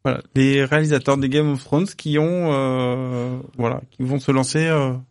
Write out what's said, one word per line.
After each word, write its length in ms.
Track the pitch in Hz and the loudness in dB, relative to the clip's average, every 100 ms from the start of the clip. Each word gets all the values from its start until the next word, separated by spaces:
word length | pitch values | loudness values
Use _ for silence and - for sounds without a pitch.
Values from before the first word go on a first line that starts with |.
| 131 | -4
Voilà, 160 | 127 - 131 | -4 -2 2
les 280 | 135 139 | 4 4
réalisateurs 540 | 135 147 156 143 131 139 | 2 2 2 0 2 0
de 80 | 135 | 2
Game 260 | 139 151 | 2 2
of 100 | 139 | 0
Thrones 240 | - 143 196 - | 0 0 0 -4
qui 220 | 156 147 | -2 0
ont, 320 | 160 180 165 | 0 0 0
euh, 840 | 139 135 127 123 123 131 123 123 127 135 123 | 0 0 0 -2 -2 -4 -4 -6 -8 -10 -4
voilà, 240 | 117 131 - | -4 -4 -10
qui 140 | - | -8
vont 160 | 127 139 | -4 -4
se 120 | 131 | 0
lancer, 360 | 135 131 156 160 | 0 0 0 0
euh, 240 | 156 135 127 127 | 2 0 -4 -10